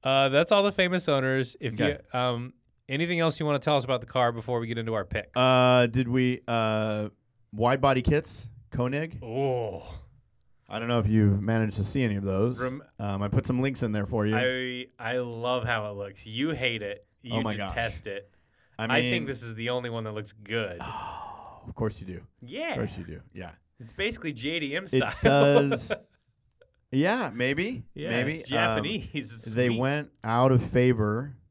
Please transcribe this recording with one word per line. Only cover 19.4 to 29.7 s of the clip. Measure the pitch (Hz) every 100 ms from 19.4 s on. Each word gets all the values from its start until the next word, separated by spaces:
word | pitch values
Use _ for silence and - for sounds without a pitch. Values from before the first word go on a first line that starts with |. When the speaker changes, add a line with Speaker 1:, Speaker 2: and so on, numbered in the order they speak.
Speaker 1:
is | 113 110
the | 117
only | 123 123
one | 117 110
that |
looks | 107 104
good. | 107 104 113 104 87
Speaker 2:
Oh, | - - - - - - - - -
of | -
course | 110 -
you | 95
do. | 87 - _
Speaker 1:
Yeah. | 120 214 330
Speaker 2:
Of | 135
course | 113 -
you |
do. | 82 78 -
Yeah. | - 90 - _ _
Speaker 1:
It's | 113
basically | - 202 233 165
J | 131 135 170
D | 143 147
M | 190
Speaker 2:
It |
Speaker 1:
style. | 131 120 -
<laughs> |
Speaker 2:
does. | - 143 143 143 139 131 - - _ _ _ _ _ _ _ _ _
Yeah, | 135 165 240 180
maybe. | 113 123 139 196 254 - -
Speaker 1:
Yeah, | 156
Speaker 2:
Maybe. | 120 127 160
Speaker 1:
it's | -
Speaker 2:
Um, | 135
Speaker 1:
Japanese. | - 110 127 214 - 151 110
It's | 117 117
Speaker 2:
they | 113
Speaker 1:
sweet. | 123